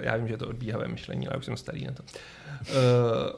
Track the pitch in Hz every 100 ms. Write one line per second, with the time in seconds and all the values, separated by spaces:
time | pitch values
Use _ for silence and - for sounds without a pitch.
0 | 117 113 113 117 - 117 113 107 120 113
1 | - 127 131 - 127 120 - - 131 131
2 | - - - - 147 139 - 135 127 123
3 | 120 113 -